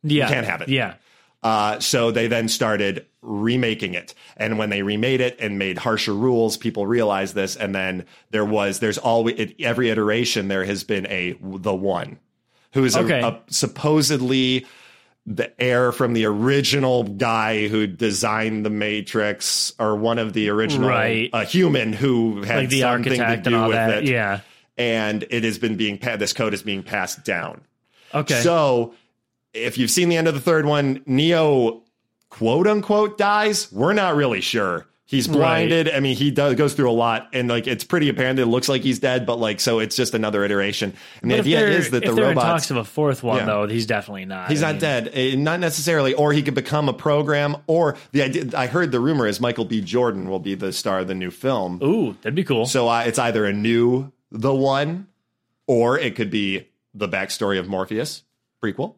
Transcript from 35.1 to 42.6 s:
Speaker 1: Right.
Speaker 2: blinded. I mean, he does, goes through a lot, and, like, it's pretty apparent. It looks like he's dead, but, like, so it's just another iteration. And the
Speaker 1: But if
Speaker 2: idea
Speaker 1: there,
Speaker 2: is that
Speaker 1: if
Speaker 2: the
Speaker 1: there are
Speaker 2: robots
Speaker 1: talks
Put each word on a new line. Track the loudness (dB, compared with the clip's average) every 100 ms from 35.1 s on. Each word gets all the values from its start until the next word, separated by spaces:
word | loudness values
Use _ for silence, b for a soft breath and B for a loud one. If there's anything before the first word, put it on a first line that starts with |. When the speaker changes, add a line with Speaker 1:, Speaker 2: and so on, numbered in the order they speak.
| -2 0
Speaker 1:
Right. | 2
Speaker 2:
blinded. | 4 2 2 2 2
I | 0
mean, | 0 2
he | 0
does, | 2 2
goes | 4 2
through | 2 2
a |
lot, | 4 2 0 -2
and, | -4 0
like, | 0 0
it's | -4
pretty | -2 2 2
apparent. | 2 0 2
It | 4
looks | 2 2
like | 0
he's | 0 0
dead, | 0 0 0
but, | -2
like, | -2 0
so | 0 0
it's | 0
just | -2 -2
another | 0 -2 0
iteration. | 0 0 0 -2 -6 B B B
And | 0
the |
Speaker 1:
But | 2
if |
Speaker 2:
idea | 2 2
Speaker 1:
there, | 4
Speaker 2:
is | 2 4
that | 2
Speaker 1:
if | 4
Speaker 2:
the | 4
Speaker 1:
there |
are | 4
Speaker 2:
robots | 4 2
Speaker 1:
talks | 0